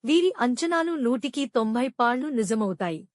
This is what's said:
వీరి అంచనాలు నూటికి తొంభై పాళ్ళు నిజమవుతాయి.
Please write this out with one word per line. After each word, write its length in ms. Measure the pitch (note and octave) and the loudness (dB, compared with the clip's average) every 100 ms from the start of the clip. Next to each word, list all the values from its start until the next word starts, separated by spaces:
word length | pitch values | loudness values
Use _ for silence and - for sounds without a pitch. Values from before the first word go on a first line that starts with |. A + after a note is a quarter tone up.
| A#3 | 4
వీరి 280 | D#4+ F4+ - | 4 4 2
అంచనాలు 560 | B3 B3 E4+ E4+ E4 E4 | 0 0 0 0 0 0
నూటికి 500 | A#3+ B3+ C#4 C#4+ C#4 | 0 0 -2 -4 -2
తొంభై 420 | B3 A3 A3+ C4 | 0 0 0 -2
పాళ్ళు 400 | - A#3+ B3+ D4 | 0 0 0 -2
నిజమవుతాయి. 800 | B3+ G3 A3 G#3 F3+ F3+ D#3 - | -2 0 0 -2 -2 -4 -6 -10